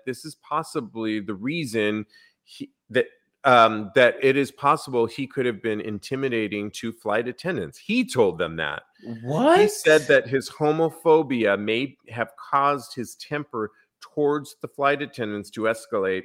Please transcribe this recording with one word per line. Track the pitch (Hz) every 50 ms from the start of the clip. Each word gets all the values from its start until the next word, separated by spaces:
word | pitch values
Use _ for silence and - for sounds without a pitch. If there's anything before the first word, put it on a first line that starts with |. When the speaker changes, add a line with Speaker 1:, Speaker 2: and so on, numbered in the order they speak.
| -
Speaker 1:
this | 131 123 - -
is | 156 -
possibly | _ _ - 147 156 160 - - 160 123 101 92 113 113 110 107 107
the | 101 92 107
reason | 92 104 131 156 175 156 120 104 113 104 104 107 107 107 - _ _ _ _ _ _ _
he, | _ - - 139 - _ _ _ -
that, | 110 127 - - _ _ _ _ _ _ -
um, | 139 127 120 113 110 110 107 107 98 -
that | 135 123 120 - -
it | - 135 135 143
is | 139 123
possible | - - - 139 151 151 - - 131 120 117 113
he | - - 135
could | 123 - 143 127 123
have | 113 95 -
been | 113 107 104
intimidating | - 110 107 98 - - 135 131 135 135 120 113 107 101 101 104 101 104
to | - - - 113
flight | 113 - - 110 104 113 120 123
attendants. | 123 - - 175 185 127 90 73 - -
He | - - 214 247 247
told | 247 - 127 113 95 85 82
them | 90 80 82 82
that. | 80 73 71 - - _ _ _ - 117 117 113 117
Speaker 2:
What? | 123 143 165 247 302 339 381
Speaker 1:
He | 415 427
said | - - - 160 156 156 147 -
that | 143 135 - 120
his | 131 135 120 -
homophobia | - - 151 151 151 160 165 160 156 - - 165 156 160 156 135 131 120 107 101 101 98
may | 104 107 110 117 135 135 135 _ _ -
have | 113 120 113 - - -
caused | - - - 139 139 143 143 139 113 - -
his | 131 113 - -
temper | - - - 151 147 147 - - 117 107 104 _ _ _ _ _ _
towards | - - - 151 147 143 147 151 139 - - _
the | - 123
flight | _ - 139 139 143 139
attendants | 143 131 - - 117 107 104 104 101 -
to | - 113
escalate, | 107 110 113 110 - - - 104 95 95 92 95 90